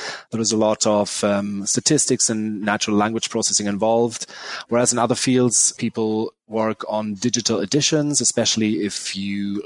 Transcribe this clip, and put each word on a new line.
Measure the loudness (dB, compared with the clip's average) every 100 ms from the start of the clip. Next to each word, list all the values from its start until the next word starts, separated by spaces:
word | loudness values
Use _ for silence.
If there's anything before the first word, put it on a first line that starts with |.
| -12 -12 -8
There | -4
is | 0
a | 2
lot | 2 2
of, | 2 2 0 0
um, | 0 0 -2 -6
statistics | -4 -2 2 2 2 2 0
and | 0 -2 -4
natural | -2 -2 2 2
language | 2 0 -2
processing | -2 0 0 -2
involved. | 0 2 4 2 -2 -12 -14 -12 -12 -2
Whereas | 2 2
in | 2
other | 2
fields, | 2 2 4 4 4 0
people | 0 -4 -2 -2 0 -2 -8 _
work | -2 -2 -2 -4
on | -4 -4
digital | -2 -2 0 0 -2
editions, | 0 0 2 2 0 0
especially | 0 0 0 2 0 0
if | -2 -4 -8
you | -6 -4 -4 -4 -4